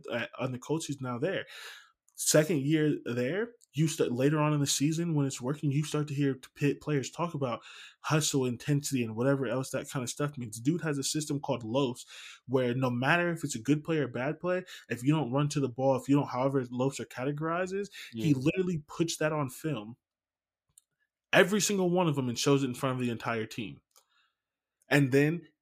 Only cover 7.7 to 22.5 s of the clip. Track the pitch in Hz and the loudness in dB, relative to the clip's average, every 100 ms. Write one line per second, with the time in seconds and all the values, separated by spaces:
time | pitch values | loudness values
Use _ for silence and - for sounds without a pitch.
7.7 | - - - - 156 151 143 127 120 - | -20 -20 -12 0 0 2 0 0 -2 -2
8.7 | 143 143 131 113 110 127 139 120 123 131 | -2 0 -2 -2 0 0 2 0 -2 -2
9.7 | 131 - 143 123 - 147 147 113 107 120 | -6 -6 -6 -6 -4 -4 -4 -10 -2 0
10.7 | 170 160 143 131 156 151 143 - 123 113 | 0 0 -2 -2 -2 -2 -4 -2 -4 0
11.7 | 127 135 123 - - - - - 131 123 | 0 0 -2 -12 -18 -18 -18 -2 0 2
12.7 | 123 131 120 131 170 175 165 139 117 110 | 0 0 0 2 2 2 -2 -4 -4 0
13.7 | 147 147 160 131 120 135 160 180 180 180 | 0 2 -2 -2 -2 -4 -2 -2 -4 -4
14.7 | - - 113 127 156 123 135 147 147 131 | -14 -10 0 2 2 2 0 0 0 -2
15.7 | 120 135 131 123 143 127 127 139 135 123 | 2 2 2 4 2 2 0 0 2 0
16.7 | 123 131 139 113 - 131 147 160 170 185 | 0 0 0 -6 -6 -4 -2 -2 -2 -2
17.7 | 190 202 - - 113 151 131 135 190 180 | -4 -8 -10 -12 -4 2 2 2 0 -2
18.7 | 165 - - 165 - 156 156 135 - 160 | -4 -6 -4 -2 0 -2 0 -4 -4 -6
19.7 | 123 104 123 _ _ _ _ _ _ _ | -6 -8 -14 _ _ _ _ _ _ _
20.7 | - _ _ _ _ _ 160 185 208 196 | -20 _ _ _ _ _ 4 6 4 2
21.7 | 202 185 175 170 139 127 117 143 | 2 2 4 2 2 -2 0 2